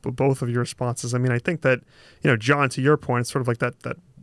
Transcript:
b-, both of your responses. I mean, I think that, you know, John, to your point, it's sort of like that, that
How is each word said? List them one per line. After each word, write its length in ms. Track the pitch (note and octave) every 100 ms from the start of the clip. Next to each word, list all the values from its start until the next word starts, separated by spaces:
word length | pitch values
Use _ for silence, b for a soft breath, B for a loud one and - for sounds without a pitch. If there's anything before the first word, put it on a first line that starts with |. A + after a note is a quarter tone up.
b-, 80 | A#2+
both 320 | B2 C#3 C3+
of 80 | B2
your 100 | A#2+
responses. 540 | A#2+ - B2 A#2+ A#2+
I 40 | B2
mean, 120 | B2+
I 80 | A#2+
think 240 | - E3
that, 180 | C3 B2+ B B B B
you 80 | -
know, 60 | A2+
John, 320 | A2 C#3+ C3+
to 120 | C3
your 140 | C3 D3+
point, 240 | - A#2+
it's 100 | A#2+
sort 120 | C#3
of 60 | A#2+
like 100 | A#2
that, 220 | B2 -
that 140 | B2 - _ -